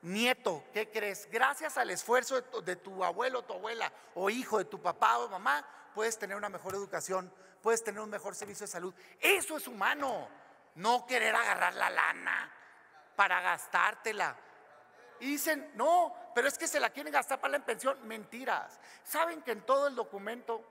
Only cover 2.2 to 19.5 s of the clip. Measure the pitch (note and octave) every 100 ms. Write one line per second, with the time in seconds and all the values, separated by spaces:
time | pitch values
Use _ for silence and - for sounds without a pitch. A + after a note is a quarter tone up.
2.2 | A#3+ C4 B3 A3+ F3 F3+ G3+ F#3+ F3+ F3
3.2 | B3 B3+ - F#3+ G#3 A3+ F#3 - - -
4.2 | F#3+ A#3 A#3+ G#3+ F#3 F#3 F3 E3+ G#3+ A#3
5.2 | A#3+ G3 A3 D4 C#4+ - - - A3 A3
6.2 | G3 G3+ G#3 F#3+ E3+ G3 G3+ E3 D3+ F#3
7.2 | F3+ - - - A3 A3+ A3+ G3+ G#3+ G3+
8.2 | G3 F#3 G3+ G3+ G3+ F3+ F3+ - - -
9.2 | E4 G4 - D#4 C4+ A#3 G3+ D4 C#4 G#3+
10.2 | B2+ - - - _ - G3 B3 B3 B3+
11.2 | A3 A3 A3+ F#3+ F3+ F#3 F3+ F3+ E3 E3+
12.2 | F3+ F3+ - - - - - - - -
13.2 | G3 F3+ F3+ E3+ - F3+ F#3 G#3+ - G#3+
14.2 | E3+ E3+ - - - - - - - -
15.2 | B3+ C#4+ E4 D4+ C#4 G#3 C4 F4 E4 -
16.2 | - - C4 C#4 E4 D4+ A#3+ - D4 C#4+
17.2 | - C4 - C#4 C4+ A3+ C4 C4+ A3+ A3
18.2 | G3+ A#3 B3+ F3+ - - - - - D4+
19.2 | E4 D#4+ C4